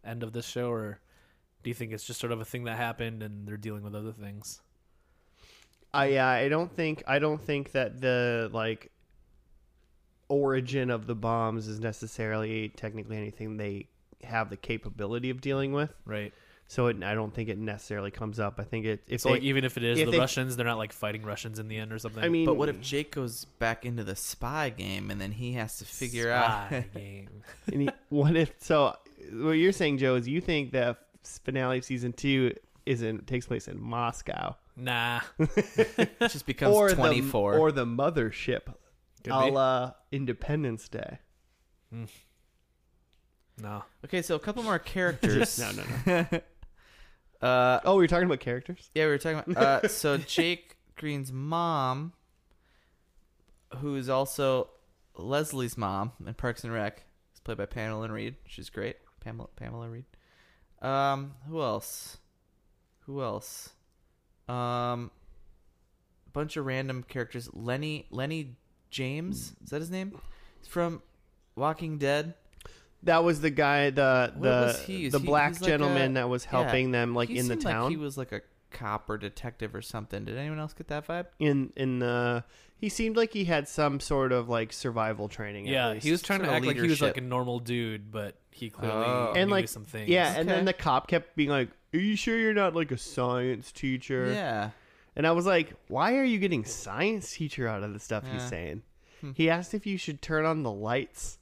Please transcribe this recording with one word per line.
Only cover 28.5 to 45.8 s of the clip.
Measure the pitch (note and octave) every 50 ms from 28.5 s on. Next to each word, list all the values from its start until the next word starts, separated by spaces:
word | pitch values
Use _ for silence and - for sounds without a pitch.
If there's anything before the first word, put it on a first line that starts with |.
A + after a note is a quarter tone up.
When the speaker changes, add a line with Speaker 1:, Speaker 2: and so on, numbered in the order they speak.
| - _
Speaker 2:
so | - - E3 D3+ C#3+ A#2 - - _ - - - - -
what | G#2 A2+ D3+ D#3
you're | D#3+ D#3+ E3+ F#3+
saying, | F#3+ - F3+ D3+ C#3+ C3
Joe, | C3+ C3 B2+
is | B2 A#2 B2
you | C#3+ E3+
think | F3 - E3+ D3+ C#3 B2
that | B2 C3 A#2+ A#2+ A#2+ - _ _ _ - _ - - -
finale | - - C3+ C3+ B2+ B2+ B2+ B2+
of | B2+
season | - C3 B2 B2 B2
two | A#2+ - - C#3 C3+ C3 B2+ A#2+ - - - _ _ - _
is | - C3+ A#2
in, | A2+ A2 A2 G#2
takes | - - B2+ B2 A#2+ -
place | B2 A2 -
in | - F2+ F#2+
Moscow? | G#2 A#2 A#2 A#2+ A#2+ A#2 - - - - - G1+ G1+ - - - _ _ _
Speaker 1:
Nah. | B2 B2 B2+ B2 A#2+ A#2 A#2+ A#2+ A#2+ - - - -
Speaker 2:
<laughs> | D#3+ D#3 - G#3
Speaker 3:
It | G3+ - - - A3 A3 - - A3 - - -
just | A#3 A#3 - C#3+ -
becomes | - C3 - C#3+ G3+ G#3
Speaker 2:
Or | G#3 G#3 G3
the, | F#3
Speaker 3:
twenty-four. | E3 F#3 E3 D3 C3 C3+ C3+ C3 A#2 G2+ G2+ G#2 D#3
Speaker 2:
or | D#3 D#3
the | C#3+ C#3 B2
mothership, | A#2 A#2 A#2+ C#3 D#3 E3 D3+ A#2 A2 - - - - B2 - - - - - _ _ _ _ _ _ _ _ -
Speaker 1:
Could | B2
Speaker 2:
a | B2+ C3+ C3
Speaker 1:
be. | C3+
Speaker 2:
la | C#3 C3+ C3+ C3 C3 B2 B2+ B2 B2 _ _ _
Independence | C#3+ C#3 C3+ B2 A#2+ - - - D3 D#3 D3+ B2+ A2+ A2 - -
Day. | - A2 - - C3 C3+ _ _ _ _ _ _ _ _ _ _ _ _ _ _
Speaker 1:
Mm. | A#2 A#2 A#2 A2 - - _ _ _ _ _ _ _ _ _ _ _ _ _ _ _ _ _ _ _ _ _ _ _ _ _ _ _ -
No. | A2 G2+ G#2 G2+ - - _ _ -
Speaker 3:
Okay, | - - F3+
so | D#3+ - E3+
a | D3+
couple | - G#3 G3+ A#3+
more | A3+ A3 G3 D#3+
characters. | - - - F#3+ F3+ F3 E3 - - - G#3 - A#3 - - -
Speaker 2:
<laughs> |
No, | - -
no, | G2+ G#2